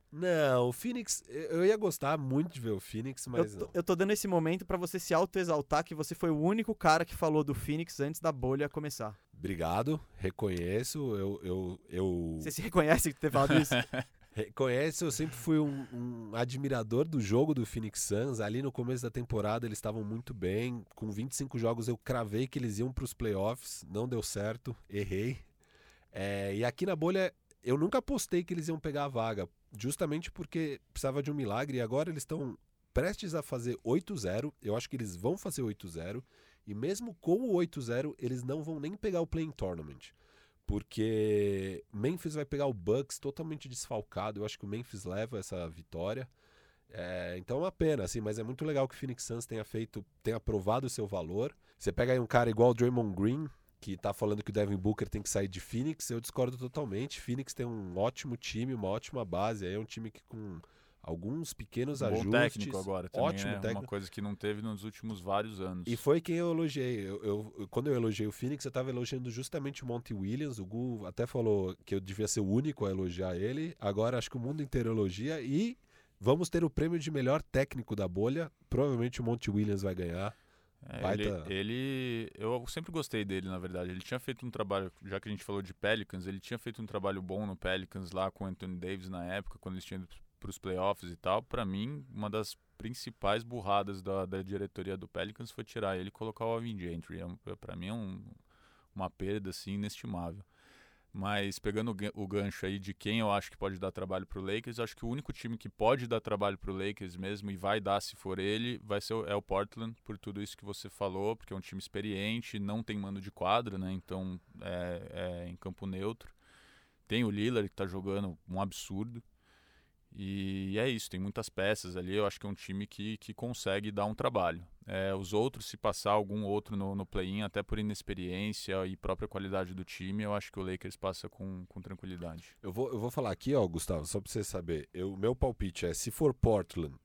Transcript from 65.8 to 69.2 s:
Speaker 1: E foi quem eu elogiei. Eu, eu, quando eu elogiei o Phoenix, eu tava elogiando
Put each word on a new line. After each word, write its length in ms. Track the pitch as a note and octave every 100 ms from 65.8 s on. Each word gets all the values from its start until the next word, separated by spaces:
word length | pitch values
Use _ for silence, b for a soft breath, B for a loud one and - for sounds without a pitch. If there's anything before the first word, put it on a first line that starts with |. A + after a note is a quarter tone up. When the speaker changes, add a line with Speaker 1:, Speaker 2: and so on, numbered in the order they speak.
| F2+
Speaker 1:
E 100 | A#2
foi 240 | - E3
quem 140 | E3 E3
eu 160 | F3
elogiei. 480 | E3 D#3+ C#3 B2+ A#2 G2
Eu, 140 | G2+
eu, 440 | G#2+ G#2 G#2+ - F#2+
quando 160 | - C#3+
eu 80 | B2+
elogiei 320 | A2+ G#2 G#2+
o 40 |
Phoenix, 320 | - B2 C#3+ C3
eu 60 |
tava 200 | B2+ C3
elogiando 400 | B2 B2 C3